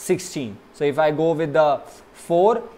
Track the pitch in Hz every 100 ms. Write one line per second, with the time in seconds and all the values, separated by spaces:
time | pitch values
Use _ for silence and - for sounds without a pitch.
0 | - 180 - 151 117 98 - - 147 139
1 | 156 147 165 156 160 147 151 - - -
2 | - - - 170 196 233 -